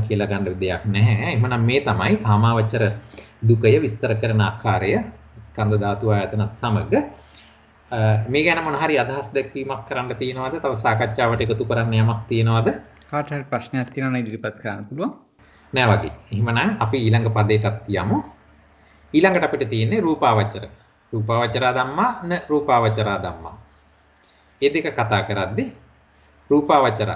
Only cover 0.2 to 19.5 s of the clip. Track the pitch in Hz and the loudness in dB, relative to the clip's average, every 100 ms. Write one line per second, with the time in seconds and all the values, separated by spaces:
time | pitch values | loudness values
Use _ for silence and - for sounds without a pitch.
0.2 | 101 98 98 92 92 87 107 101 110 104 | -2 -2 -4 -4 -4 -2 -2 2 4 2
1.2 | 151 120 127 120 117 135 135 92 104 208 | 0 0 0 2 2 2 2 0 0 0
2.2 | 113 104 117 117 110 117 104 104 - - | 2 4 4 2 0 0 -2 -2 -12 -20
3.2 | - _ 113 113 113 143 139 - 120 110 | -20 _ 2 4 4 4 2 -2 -2 -2
4.2 | 117 110 95 - 110 92 95 196 - - | 0 2 2 0 -2 0 2 0 -2 -12
5.2 | - - - - 107 107 101 101 110 104 | -20 -20 -16 -4 0 2 0 -2 0 0
6.2 | 95 107 104 - 120 107 110 247 294 - | 0 -2 -4 -4 -2 -2 0 0 -2 -10
7.2 | - - - _ _ _ _ 120 110 107 | -20 -20 -20 _ _ _ _ 0 2 2
8.2 | 120 139 165 165 160 143 156 143 120 139 | 2 2 2 2 -2 -2 0 0 0 -4
9.2 | - 139 135 139 135 127 - 131 123 113 | -4 -4 -4 -8 -8 -8 -6 -6 -6 -6
10.2 | 131 127 131 160 143 110 123 110 117 123 | -6 -6 -6 -4 -4 -2 0 0 0 0
11.2 | 120 117 113 110 113 117 113 110 113 110 | 0 2 0 -2 0 0 2 2 2 0
12.2 | - 113 113 113 117 - - - - 147 | -2 0 2 4 2 -2 -10 -20 -8 -6
13.2 | 147 143 135 117 - 131 123 - 135 127 | -6 -8 -6 -6 -4 -6 -4 -4 -2 -2
14.2 | 110 113 110 - 113 98 104 135 214 - | -4 -6 -8 -8 -8 -8 -10 -8 -8 -8
15.2 | _ _ - _ _ 131 120 92 80 - | _ _ -20 _ _ 2 4 4 2 -10
16.2 | - 104 117 117 185 202 110 131 110 117 | -8 -4 0 2 0 0 0 0 2 2
17.2 | 110 110 104 107 107 - - 95 95 302 | 2 2 2 2 0 -4 -4 -4 -2 -2
18.2 | - - _ _ _ _ _ _ _ 151 | -4 -16 _ _ _ _ _ _ _ 2
19.2 | 190 175 156 | 4 4 0